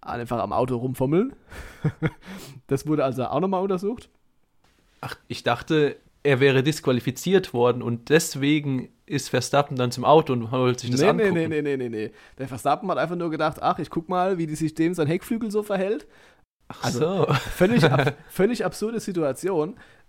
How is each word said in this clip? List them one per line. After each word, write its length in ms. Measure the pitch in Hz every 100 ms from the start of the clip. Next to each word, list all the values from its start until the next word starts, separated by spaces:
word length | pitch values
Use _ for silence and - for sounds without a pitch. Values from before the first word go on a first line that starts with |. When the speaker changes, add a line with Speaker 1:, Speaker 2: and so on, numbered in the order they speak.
Speaker 1:
einfach 380 | - 120 120 120
am 120 | 98
Auto 240 | - 123 120
rumfummeln. 580 | 131 127 135 165 262 - - - - -
<laughs> 300 | 156 - 160 - - 190 - - -
Das 180 | 135 151
wurde 200 | 151 135
also 180 | 123 123
auch 140 | 143
nochmal 240 | 190 185
untersucht. 460 | 196 185 196 247 - _ _ _ _ _ _ _ _ _
Speaker 2:
Ach, 160 | - - -
ich 140 | -
dachte, 520 | 123 120 - 156 143 - _ _
er 180 | 143 127
wäre 200 | 139 131
disqualifiziert 920 | 139 151 - 123 - - 175 190 185
worden 280 | 120 123 120
und 280 | 117 117 -
deswegen 800 | 160 - 139 139 151 147 131 - _ -
ist 240 | 131 -
Verstappen 480 | 127 - 139 - 131
dann 140 | 123
zum 120 | 123
Auto 300 | 117 156 156
und 180 | 123 110
holt 300 | 131 123 123
sich 100 | 120
das 80 | 127
Speaker 1:
Nee, 140 | 180
nee, 100 | -
Speaker 2:
angucken. 260 | 202 170 160
Speaker 1:
nee, 120 | 151
nee, 0 |
nee, 160 | 147 135
nee, 120 | 127
nee. 220 | 110 107 - - -
Der 100 | 131
Verstappen 420 | 117 139 160 190
hat 60 | 143
einfach 180 | 156 175
nur 160 | 170
gedacht, 300 | 156 156 -
„Ach, 180 | 156 180
ich 100 | 147
guck 200 | 170 -
mal, 280 | 180 185 180
wie 80 | 160
die 100 | 151
System 380 | 156 156 165
sein 140 | 180 147
Heckflügel 420 | 175 - 226 226
so 140 | 208
verhält.“ 420 | 208 196 190 269 - - - _ _ _ -
Speaker 2:
Ach 160 | -
Speaker 1:
Also, 160 | 123 120
Speaker 2:
so. 340 | 160 190 -
<laughs> 0 |
Speaker 1:
völlig 500 | 139 - - 185 233 156
ab-, 240 | 135 139 - -
völlig 380 | - 202 233 185
absurde 340 | - 214 226
Situation. 760 | 208 175 147 131 180 175 156 - - _